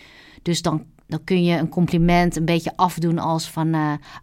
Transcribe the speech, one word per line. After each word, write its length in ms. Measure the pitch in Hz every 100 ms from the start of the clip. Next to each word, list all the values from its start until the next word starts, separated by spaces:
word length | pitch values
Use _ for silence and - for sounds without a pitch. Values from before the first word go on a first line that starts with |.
| - - - -
Dus 200 | - 165
dan, 240 | 180 156 - - -
dan 160 | 156
kun 200 | - 185
je 140 | 175 170
een 120 | 160
compliment 640 | - 175 175 170 175 175 156
een 100 | 165
beetje 320 | 170 165 -
afdoen 420 | 180 165 170 165
als 300 | 156 160 160
van, 240 | - 160
eh, 200 | 160 151 147 - -